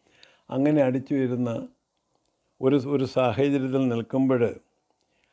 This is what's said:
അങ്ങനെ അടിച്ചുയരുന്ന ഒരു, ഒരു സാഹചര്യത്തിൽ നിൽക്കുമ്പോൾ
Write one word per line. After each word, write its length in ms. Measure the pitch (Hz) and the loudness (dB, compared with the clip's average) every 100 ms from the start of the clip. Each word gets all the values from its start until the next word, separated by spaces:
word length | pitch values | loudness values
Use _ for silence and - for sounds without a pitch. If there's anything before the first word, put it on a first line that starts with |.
| _ _ - _ - | _ _ -20 _ -10
അങ്ങനെ 320 | 131 143 151 | -2 2 2
അടിച്ചുയരുന്ന 840 | 131 131 131 143 131 123 123 113 254 _ _ _ _ _ _ _ _ - | 2 0 -2 -2 0 -2 -2 -4 -8 _ _ _ _ _ _ _ _ -4
ഒരു, 200 | 131 143 127 | 2 2 0
ഒരു 180 | 143 127 | -2 -2
സാഹചര്യത്തിൽ 840 | - 127 104 143 143 131 135 131 | 0 0 2 0 0 0 0 0
നിൽക്കുമ്പോൾ 680 | 117 113 131 135 127 113 - _ _ _ _ _ _ _ | -2 -4 -2 0 2 0 -4 _ _ _ _ _ _ _